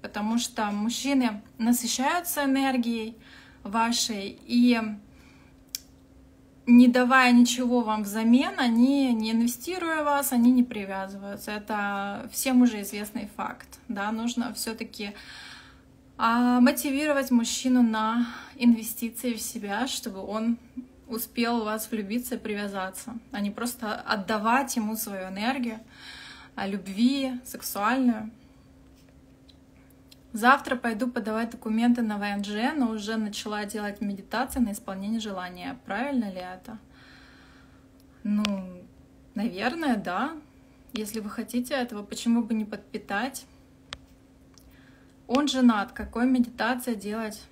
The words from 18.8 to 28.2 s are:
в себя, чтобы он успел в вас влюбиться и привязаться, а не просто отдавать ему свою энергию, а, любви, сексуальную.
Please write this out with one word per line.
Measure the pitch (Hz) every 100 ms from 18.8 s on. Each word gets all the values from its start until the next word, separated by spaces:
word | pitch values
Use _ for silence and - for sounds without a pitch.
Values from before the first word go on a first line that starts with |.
| 220 - 226 - 247
в | 220
себя, | - 220 202 202 254
чтобы | - 233 190
он | 190 208 226 233 - - - - -
успел | 226 - - 233 240
в |
вас | 214 214 214
влюбиться | 220 196 233 247 240
и |
привязаться, | 214 208 202 196 185 190 - 233 -
а | 208
не | 202
просто | 202 240 - 214
отдавать | 214 - 214 185 220 220 247 262 247
ему | 214 220
свою | 214 196 185
энергию, | 190 220 277 233 220 - - - - - - -
а, | - 196
любви, | 202 185 196 247 277 262 247
сексуальную. | - - - 202 208 254 254 220